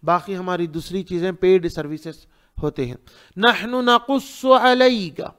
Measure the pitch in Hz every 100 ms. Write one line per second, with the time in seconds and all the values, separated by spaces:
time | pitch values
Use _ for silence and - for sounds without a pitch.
0 | 151 175 170 196 185 180 170 156 - 180
1 | 180 180 175 180 185 185 170 165 147 151
2 | 160 156 _ _ _ - 151 - 127 123
3 | _ _ _ - 220 226 214 247 247 240
4 | 240 269 - - 262 262 247 254 254 240
5 | 180 139 -